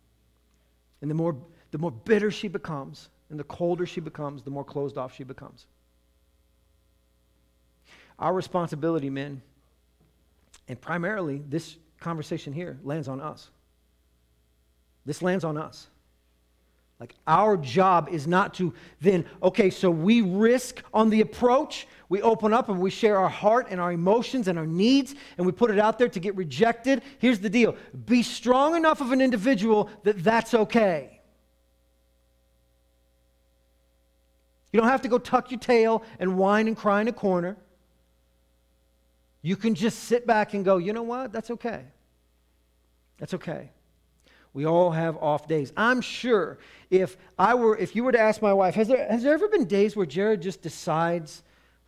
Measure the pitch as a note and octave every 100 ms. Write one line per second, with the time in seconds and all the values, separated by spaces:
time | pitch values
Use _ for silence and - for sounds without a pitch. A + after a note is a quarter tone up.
0 | _ _ _ _ _ _ _ _ _ -
1 | C#3+ D#3+ E3 B2+ - _ _ D3+ E3 A2+
2 | G#3+ G#3+ G#3 - G3+ G3 - C#3+ D#3 D3
3 | - _ - D3+ C#3+ - F3 F3 F3 F3+
4 | D#3 - C#3+ C#3+ C3 C#3 C#3 C#3+ C#3 C#3
5 | B2+ - C3 C3 - C3 _ _ _ _
6 | _ _ _ _ _ _ _ _ _ _
7 | _ _ _ _ _ _ _ _ _ -
8 | _ - D#3 F#3 F3 F3+ E3 D3+ E3 E3
9 | C#3 C#3 C#3+ C3+ - _ _ _ _ _
10 | _ _ _ _ _ _ - A#2+ D3 E3+
11 | F3+ G#3+ D#3 C#3 D3 D#3+ - - _ _
12 | E3+ E3 - D#3+ D3 D3+ F3 C3+ C#3 D#3+
13 | C3+ C3+ D3+ - - _ _ _ _ _
14 | _ _ _ _ _ _ _ _ _ _
15 | C3+ D3 F3+ F#3 D#3+ D3+ D3+ - - _
16 | _ _ _ _ _ _ _ _ _ -
17 | A#2+ _ D#3 E3+ G#3+ F#3+ C3 D#3 F#3+ E3+
18 | D3+ E3 D3+ F3+ G3 - E3+ - - -
19 | F3 F3+ - - F3+ G3+ F#3 - F#3 D#3+
20 | F#3 A#3 F#3 F#3+ A3+ B3+ - - - G#3+
21 | A3 G#3+ G#3+ - A#3+ C4 D4 - - -
22 | - G3+ A3+ A3 G#3+ A#3 A3+ F3+ F#3+ -
23 | G#3+ G3 F3 - G#3 A#3+ B3 F3+ F3 E3+
24 | F3+ A#3 - C4 F#3+ E3+ D#3 E3+ A3+ C#4
25 | C4+ - - - F3+ F3+ A#3 G3+ G#3+ A3
26 | A#3+ F#3+ G3+ F#3+ D#3 B2+ A3+ A#3 B3+ C4+
27 | - - B3 G#3 G#3 A#3+ G3+ - - C3
28 | A2+ A#3+ - - A#3 B3+ D4 E4 D#4+ D4+
29 | B3 C4 C4 A3+ A#3 G3+ A3+ G#3 - -
30 | G3+ G3+ F#3 A3+ A3 A3+ G#3 A#3 G3 D#3
31 | B2+ _ _ _ _ _ _ _ _ _
32 | _ _ _ _ _ _ _ _ _ _
33 | _ _ _ _ _ _ _ _ _ _
34 | _ _ _ _ _ _ _ G#3+ A3+ C4
35 | C4 A#3+ - B3 - B3 - A#3 A3+ A3
36 | - - F#3 F#3 F#3+ G#3 A3 A3 G#3 G3+
37 | A3+ G#3+ G3+ F3+ F3 G#3+ _ _ _ _
38 | _ _ _ _ _ _ _ _ _ _
39 | _ _ _ _ D#3 G3 A3+ E3 A3 -
40 | - A#3+ A#3+ G#3+ G#3 G3+ F#3+ F#3 F3+ A3+
41 | A#3 B3 B3+ A3 - A#3 A#3 D#3 C3 _
42 | _ _ _ _ _ _ _ _ _ _
43 | _ - D3+ F#3 F3 C3+ C#3 _ _ _
44 | _ _ _ _ _ C3+ D#3 E3+ F3+ D#3+
45 | E3 D#3 D3+ D3 D3+ D#3 C3 F#3+ A3+ B3+
46 | - - B3 G#3 D3+ - - - - F#3
47 | F3+ - - - G3+ B3 A3+ G#3 F3+ G#3+
48 | B3+ A#3+ A3 G#3+ G#3 G3 F#3 G3+ A3 B3
49 | - A3+ C4+ D#4 G#4 G#4 F3+ G3 G#3 G#3
50 | D#3+ E3 G#3+ G#3+ F#3 - D#3 - F3 D#3
51 | E3+ F3 D#3 - _ _ _ _